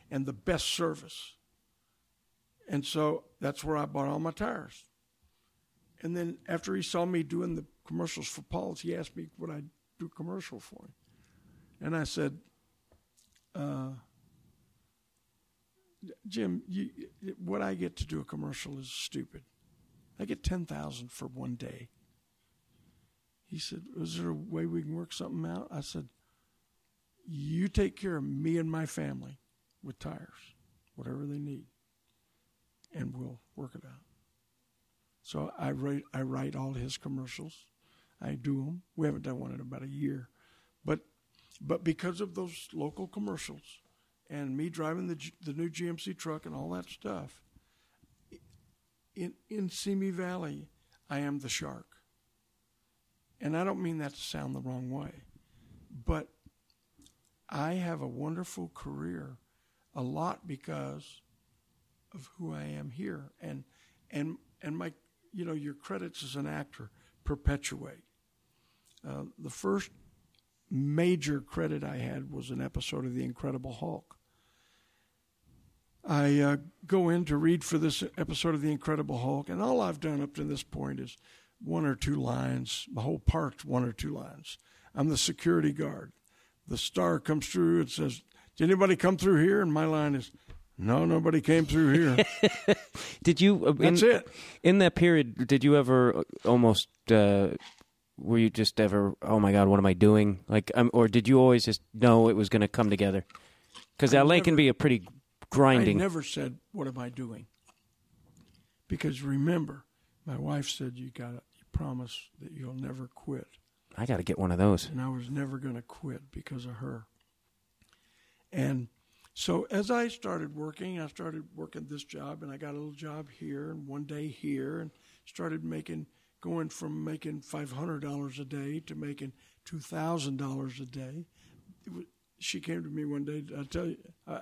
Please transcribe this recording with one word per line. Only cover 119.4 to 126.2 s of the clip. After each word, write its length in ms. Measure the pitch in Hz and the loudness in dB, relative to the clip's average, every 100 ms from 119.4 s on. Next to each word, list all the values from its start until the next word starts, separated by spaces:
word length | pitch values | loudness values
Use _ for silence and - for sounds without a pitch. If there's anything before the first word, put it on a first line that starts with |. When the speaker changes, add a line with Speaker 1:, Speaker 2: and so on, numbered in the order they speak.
| - 170 - | 0 0 0
Speaker 1:
as 180 | 202 208 | -2 0
I 160 | 240 233 | 0 0
started 480 | 233 208 170 151 151 | -4 -6 -6 -6 -8
working, 440 | 151 151 185 175 | -10 -8 -8 -8
I 80 | 147 | -10
started 360 | - 165 160 - 156 | -10 -10 -10 -12 -14
working 300 | 156 151 147 | -12 -12 -12
this 160 | 147 | -12
job, 400 | - 147 143 156 | -12 -12 -12 -12
and 80 | 147 | -12
I 60 | 139 | -12
got 140 | 151 | -10
a 60 | 147 | -10
little 140 | 151 | -12
job 380 | 143 156 151 139 | -12 -12 -12 -14
here, 400 | - 156 139 156 | -12 -10 -8 -8
and 160 | 160 139 | -10 -10
one 160 | 143 147 | -10 -8
day 220 | 147 151 | -8 -8
here, 520 | - 151 135 135 165 | -8 -6 -4 -4 -6
and 120 | 160 _ _ _ - | -10 _ _ _ -18
started 380 | - 165 160 | -8 -6 -6
making, 440 | 160 - - 156 151 _ | -6 -8 -8 -10 -10 _